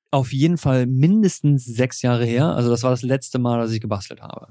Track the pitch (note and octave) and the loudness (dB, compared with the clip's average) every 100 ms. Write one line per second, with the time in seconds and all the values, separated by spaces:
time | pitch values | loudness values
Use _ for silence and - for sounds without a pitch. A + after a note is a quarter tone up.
0 | _ C#3 B2+ C3+ D#3+ F3 C#3 C3 B2 C3 | _ -2 0 0 2 2 0 0 2 2
1 | D#3 G#3+ G3 - D3 C#3 B2+ A2+ B2 - | 4 4 2 2 2 2 0 -2 -2 0
2 | B2 A#2+ A#2 A#2 E3 - A#2+ A#2 B2+ B2 | 0 0 0 2 0 2 0 2 0 0
3 | B2 C3+ - B2+ A#2+ A#2 A#2 A2+ A2 G2+ | -2 -4 -2 -4 -2 -2 -2 -4 -4 -6
4 | - - - - - | -8 -16 -18 -18 -12